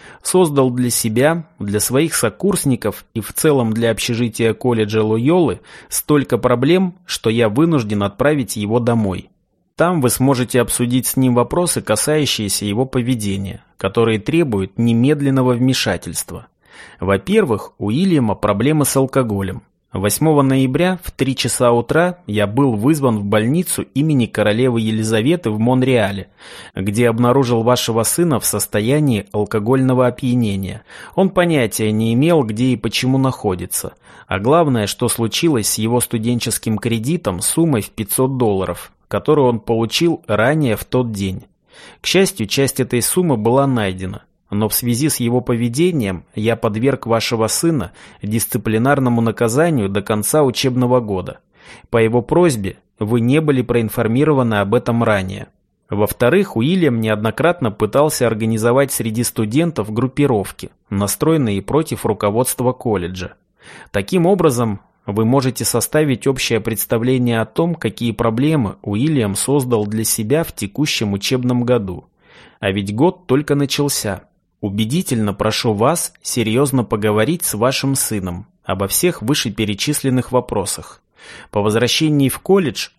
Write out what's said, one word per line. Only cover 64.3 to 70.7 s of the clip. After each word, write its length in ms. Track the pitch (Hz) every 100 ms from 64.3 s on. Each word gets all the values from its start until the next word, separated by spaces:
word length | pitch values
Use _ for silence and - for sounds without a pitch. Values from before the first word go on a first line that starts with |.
| 196 160 120 117 98 - _ -
вы 200 | 104 113
можете 400 | 135 131 - 113
составить 640 | 120 - 151 151 123 139
общее 320 | 131 - 113
представление 800 | 107 110 - 117 120 131 120 113
о 60 | 110
том, 280 | - 170
какие 380 | 160 113 - 120
проблемы 640 | 107 113 110 147 156 101 -
Уильям 540 | - 104 151 147 104 98
создал 520 | - 143 127 117 104
для 160 | 110
себя 400 | 107 - 107 151
в 80 | 170
текущем 600 | - 101